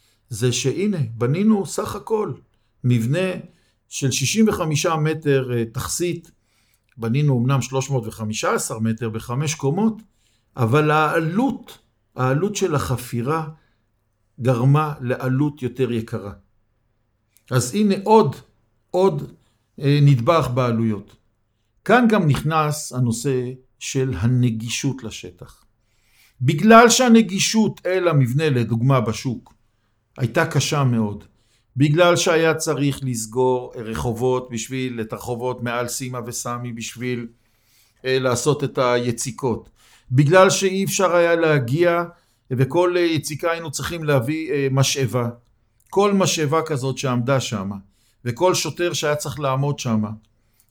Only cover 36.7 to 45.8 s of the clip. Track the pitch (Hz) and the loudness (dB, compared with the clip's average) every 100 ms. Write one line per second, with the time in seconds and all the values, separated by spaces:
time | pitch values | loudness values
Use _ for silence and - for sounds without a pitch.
36.7 | 117 110 117 123 120 117 _ _ _ _ | -10 -12 -8 -6 -6 -8 _ _ _ _
37.7 | _ _ _ 131 131 127 120 151 143 131 | _ _ _ -2 0 0 0 0 0 -2
38.7 | 139 123 123 120 117 139 - 131 107 - | -2 0 0 -2 -4 -8 -6 -4 -4 -8
39.7 | _ _ _ - 127 143 185 190 190 190 | _ _ _ 0 2 6 8 6 4 0
40.7 | 190 196 - 180 175 170 170 160 147 117 | 0 -2 0 2 4 4 4 2 2 2
41.7 | 156 175 170 170 - _ _ - 127 131 | 2 2 2 -2 -10 _ _ -4 -2 0
42.7 | 165 180 175 170 156 156 147 170 165 165 | 2 2 2 2 0 -4 -4 -4 -4 -6
43.7 | - - 170 151 139 120 156 160 143 139 | -8 -8 -4 0 2 2 -4 -2 -2 0
44.7 | 135 135 143 120 123 117 - _ _ _ | 2 2 0 -2 -2 -4 -6 _ _ _
45.7 | _ | _